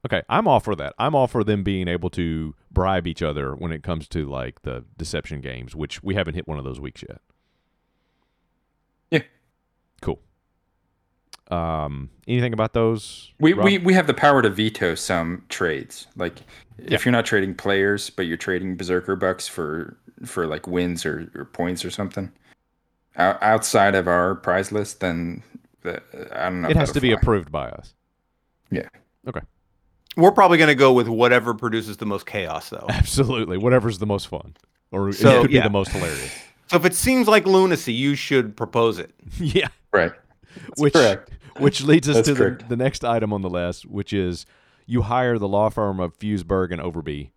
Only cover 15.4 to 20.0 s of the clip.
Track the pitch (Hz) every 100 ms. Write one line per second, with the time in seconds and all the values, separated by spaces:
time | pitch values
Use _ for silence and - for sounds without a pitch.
15.4 | _ - 87 71 - - - - 87 -
16.4 | - - _ - - - 127 120 113 104
17.4 | 95 85 98 98 98 101 - - 87 82
18.4 | - 90 95 90 90 90 90 95 95 90
19.4 | - - 76 80 - -